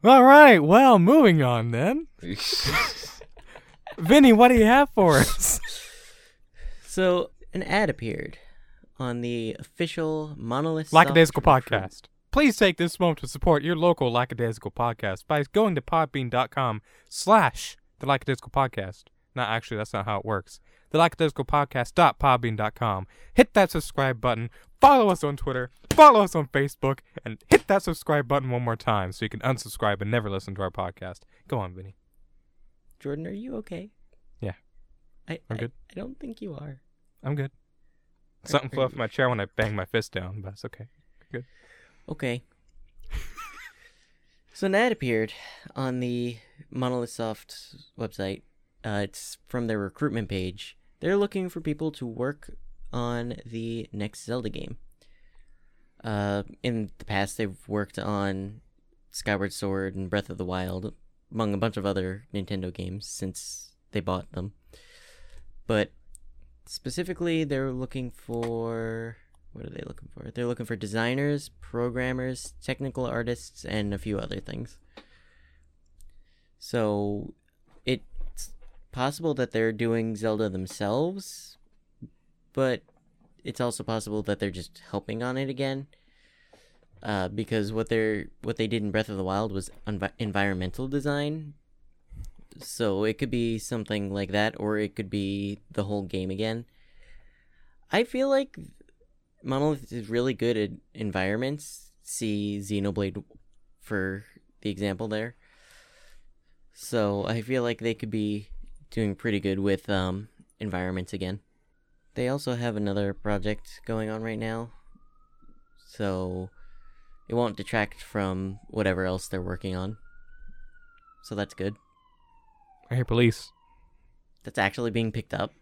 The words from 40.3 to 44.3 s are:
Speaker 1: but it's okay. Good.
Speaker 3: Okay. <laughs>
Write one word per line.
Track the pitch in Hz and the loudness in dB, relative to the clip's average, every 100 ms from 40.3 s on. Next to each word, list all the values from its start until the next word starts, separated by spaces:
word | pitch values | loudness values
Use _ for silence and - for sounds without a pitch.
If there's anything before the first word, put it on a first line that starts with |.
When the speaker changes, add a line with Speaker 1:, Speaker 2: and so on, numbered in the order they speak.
| 104 | -12
Speaker 1:
but | 95 | -14
it's | 101 | -14
okay. | - - 110 _ _ _ _ | -16 -16 -20 _ _ _ _
Good. | 123 127 - - - _ _ - | -14 -14 -20 -20 -20 _ _ -14
Speaker 3:
Okay. | 143 131 120 - _ _ - - - - | -8 -6 -6 -10 _ _ -20 -20 -18 -10
<laughs> | - - 1077 1077 1077 906 - - _ _ _ _ | -8 -8 -12 -16 -18 -20 -20 -20 _ _ _ _